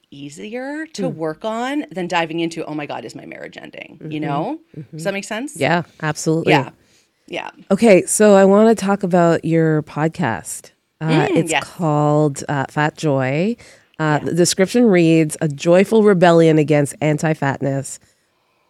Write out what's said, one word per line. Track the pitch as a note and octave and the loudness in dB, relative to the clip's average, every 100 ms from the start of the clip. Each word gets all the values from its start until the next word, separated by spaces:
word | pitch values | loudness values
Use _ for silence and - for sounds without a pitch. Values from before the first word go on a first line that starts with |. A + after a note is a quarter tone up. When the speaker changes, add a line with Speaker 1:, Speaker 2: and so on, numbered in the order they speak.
| _ | _
Speaker 1:
easier | C#3+ C#3+ D#3 G#3 A#3+ C4+ D4 D#4 | -18 -18 -16 -14 -12 -10 -10 -12
to | - | -8
Speaker 2:
Mm. | F3+ | -8
Speaker 1:
work | D#3 D#3+ D#3 A3 | -6 -8 -6 -8
on | A3 B3+ D4 - | -6 -4 -6 -6
than | F#3 F3 | -8 -4
diving | F3+ E3 E3+ | -4 -4 -4
into, | E3 E3 - | -4 -6 -10
"Oh | |
my | D3+ | -10
God, | C#3+ B2 C3+ | -8 -10 -12
is | |
my | C#3 | -16
marriage | E2 - - - | -18 -18 -16 -18
ending?" | - - - - | -18 -18 -20 -18
You | D#3 D3+ | -12 -8
Speaker 2:
Mm-hmm. | D3 | -4
Speaker 1:
know? | C#3+ G3 D#4 _ - | -4 -6 -8 _ -20
Speaker 2:
Mm-hmm. | C#3+ D#3 | -18 -8
Speaker 1:
Does | |
that | F#3 | -6
make | G3 | -6
sense? | G3+ A3 D4 - | -8 -10 -10 -4
Speaker 2:
Yeah, | C3+ E3+ - - | -2 -2 -4 -8
absolutely. | D#3 D3+ E3 D#3+ - | -8 -4 -2 -2 2
Speaker 1:
Yeah. | D#3+ C3 _ _ _ _ _ _ | 2 2 _ _ _ _ _ _
Yeah. | - - - - | -12 -12 -16 -4
Speaker 2:
Okay, | G3 A3+ F3+ - | 2 6 6 4
so | - G#3+ G3 | 2 6 6
I | G3 | 6
wanna | G3 A3 | 6 4
talk | G#3+ G3 G3 | 2 0 -2
about | F#3 F3+ E3+ D#3+ | 0 2 4 2
your | E3 E3 D#3+ D#3 | 0 2 2 0
podcast. | D3 D3 D#3+ - C#3 F#2+ - - - _ _ _ | -4 -4 -4 -2 -4 -4 -10 -16 -18 _ _ _
Uh, | D#3+ D4+ - | 0 0 2
Speaker 1:
Mm, | E4 | 0
Speaker 2:
it's | D#3+ | 0
Speaker 1:
yes. | D3 | -6
Speaker 2:
called, | - - E3 D3 D3 D3 D3+ C#3 - | -8 -6 -2 0 2 2 0 -2 -6
uh, | C#3+ C3 | -6 -6
Fat | D3+ D3+ - | -4 -4 -4
Joy. | D#3 C3+ B2+ D3 G3 A#3+ - _ _ - | -4 -2 -2 -2 -4 -6 -14 _ _ -4
Uh, | D#3 D3 | -2 0
Speaker 1:
Yeah. | - | -2
Speaker 2:
the | |
description | E3+ E3+ - F#3 A#3+ A#3+ | 0 0 0 0 2 4
reads, | F3+ E3 D#3+ D#3 - | 4 4 4 2 -2
"A | D#3 | -6
joyful | C#3 E3+ F3+ G3+ A3+ | -2 2 4 4 4
rebellion | G#3 F#3 F3 E3+ D#3+ D#3 | 4 6 6 6 6 4
against | C#3+ D3 C#3+ - | 4 2 0 -2
anti-fatness." | D3+ D3+ D#3+ D#3 C#3 B2+ C#3 C3+ C3 - _ _ _ _ _ _ | -2 0 -2 -2 -4 -4 -4 -4 -8 -16 _ _ _ _ _ _